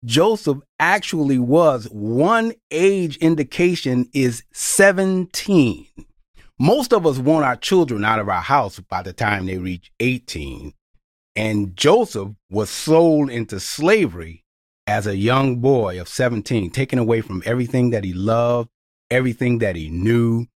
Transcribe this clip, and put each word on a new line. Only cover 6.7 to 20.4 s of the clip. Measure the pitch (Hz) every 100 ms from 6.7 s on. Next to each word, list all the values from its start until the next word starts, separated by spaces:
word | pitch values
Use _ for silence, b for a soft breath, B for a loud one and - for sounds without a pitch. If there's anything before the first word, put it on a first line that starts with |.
| 254 247
of | 226 165
us | 135
want | 131 160
our | 143 120
children | - 190 156 113
out | 107 110
of | 101
our | 90
house | 85 139 107 -
by | 92 92
the | 92
time | 90 107 101
they | 92 92
reach | 92 90 _ _
eighteen. | 120 127 - 92 69 64 73 _ _ _ _ _ _ -
And | 110 107 101 90
Joseph | 143 208 233 110 98 104 _
was | 98 104
sold | - - 160 170 156 139
into | 120 110 98
slavery | - - 156 214 156 87 82 82 _ _ _ _ -
as | 104 101
a | 98
young | 104 131 135 123
boy | 127 135 104 90
of | 87
seventeen, | - 127 117 - 120 90
taken | 101 135 127
away | 113 113
from | 110 92
everything | 90 123 120 131 123
that | 113
he | 98
loved, | 90 98 113 120 120 117 _ _ _ _
everything | 123 127 117 123 120
that | 110 87
he | 78
knew | 85 101 120 117 117